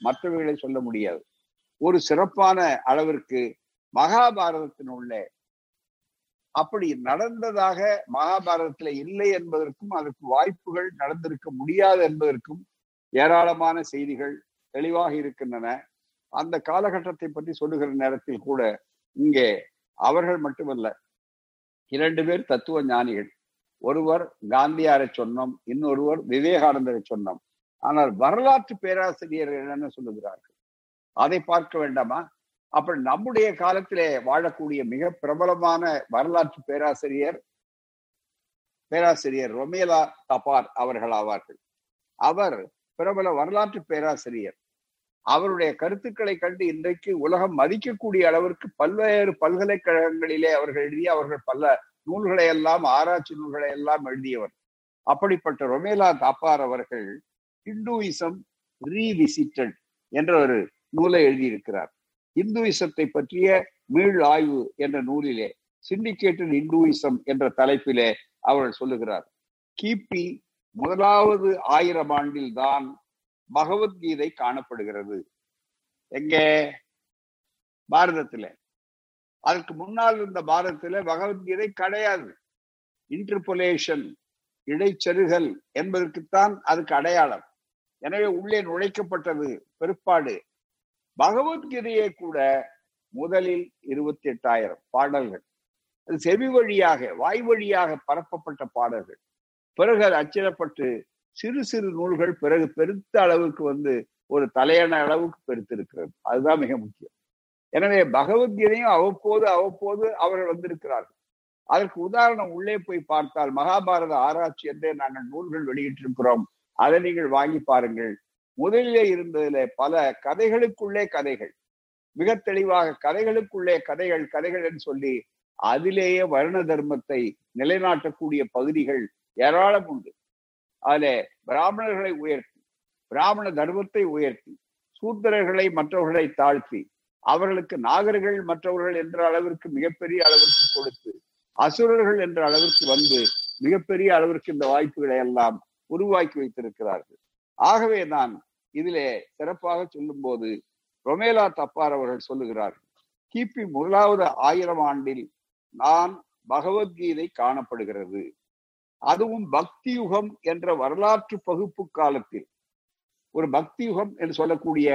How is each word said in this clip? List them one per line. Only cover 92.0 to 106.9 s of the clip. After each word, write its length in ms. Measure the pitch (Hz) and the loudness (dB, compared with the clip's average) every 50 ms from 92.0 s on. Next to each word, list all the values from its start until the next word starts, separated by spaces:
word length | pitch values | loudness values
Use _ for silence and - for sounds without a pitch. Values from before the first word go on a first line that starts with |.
| 214 196 - | 0 0 -2
கூட 240 | - 175 165 156 143 135 135 135 135 117 - - _ _ _ _ _ _ _ - | -8 -12 -6 -2 0 2 2 2 0 -2 -6 -14 _ _ _ _ _ _ _ -12
முதலில் 520 | - 156 170 185 185 180 185 180 175 175 - _ _ - | -8 -6 -2 0 0 0 0 -2 -4 -4 -8 _ _ -12
இருபத்தி 440 | 135 151 147 147 151 147 - - 143 | -8 -6 -4 -4 -4 -6 -6 -6 -8
எட்டாயிரம் 520 | 120 117 - 127 117 113 110 92 87 - _ _ | -6 -4 0 0 0 0 0 -2 -6 -10 _ _
பாடல்கள், 520 | - 147 139 143 143 139 127 110 95 90 _ _ _ _ _ _ _ _ _ _ _ _ _ - | -2 0 0 0 0 -2 -4 -4 -8 -12 _ _ _ _ _ _ _ _ _ _ _ _ _ -8
அது 80 | 165 156 | -8 -4
செவி 300 | - 170 185 220 262 262 | 0 2 2 2 2 2
வழியாக, 520 | 254 247 226 214 208 196 185 170 156 127 127 107 87 | 4 4 4 4 4 4 4 4 4 2 0 -6 -6
வாய் 280 | 87 139 170 202 240 240 | -4 -2 -2 -2 0 2
வழியாக 480 | 233 226 220 208 202 196 185 180 160 156 139 - | 2 2 2 2 0 0 2 2 0 -2 -4 -4
பரப்பப்பட்ட 600 | - 143 165 160 - - 160 - 160 143 - 139 117 | -4 -4 -4 -4 -8 -12 -12 -12 -12 -12 -12 -12 -8
பாடல்கள். 520 | - 123 120 117 117 110 92 92 - - _ _ _ _ _ _ _ _ _ _ _ - | -4 -2 -2 -2 -2 -6 -10 -12 -18 -20 _ _ _ _ _ _ _ _ _ _ _ 2
பிறகு 240 | 180 220 233 208 214 | 4 4 4 6 4
அது 120 | 196 175 | 4 4
அச்சிடப்பட்டு 720 | 151 151 147 - 202 196 190 175 - 170 147 - - 139 127 120 110 - _ _ _ _ _ _ | 2 0 -2 -2 -2 -2 -2 -2 -2 -6 -8 -6 -4 -4 -4 -4 -6 -8 _ _ _ _ _ _
சிறு 240 | - - 220 240 285 240 | -10 -8 -6 -4 -4 -6
சிறு 240 | - - 226 202 190 | -4 -4 -4 -4 -4
நூல்கள் 420 | 170 165 175 180 175 151 170 175 170 | -4 -4 -4 -2 -2 0 0 -2 -2
பிறகு 320 | - 147 147 160 165 160 151 | 0 0 2 4 4 2 0
பெருத்த 440 | - 151 160 175 202 196 - _ - 214 | 0 0 -2 -2 -2 -6 -6 _ 2 4
அளவுக்கு 440 | 190 175 170 170 170 160 147 - 156 | 6 6 6 4 2 0 -2 -4 -4
வந்து 280 | 143 139 143 147 143 127 117 107 _ _ _ _ - | -4 -4 -2 -2 -2 -2 -2 -2 _ _ _ _ -2
ஒரு 140 | 135 143 139 113 | 0 0 0 0
தலையணை 480 | - 131 131 151 160 170 170 165 165 156 | 2 2 4 6 6 6 6 4 2 2
அளவுக்கு 400 | 143 147 156 165 170 165 165 - _ | 2 2 2 0 0 -4 -6 -10 _
பெருத்திருக்கிறது. 680 | - 123 113 101 - 120 104 90 - - 82 82 - - _ - | -8 -6 -6 -6 -8 -8 -8 -8 -10 -10 -12 -12 -12 -12 _ -6
அதுதான் 380 | - 120 127 135 156 160 156 | -2 -2 0 4 4 4 4
மிக 120 | 139 120 135 | 2 -2 -4
முக்கியம். 380 | 120 107 107 | -6 -8 -10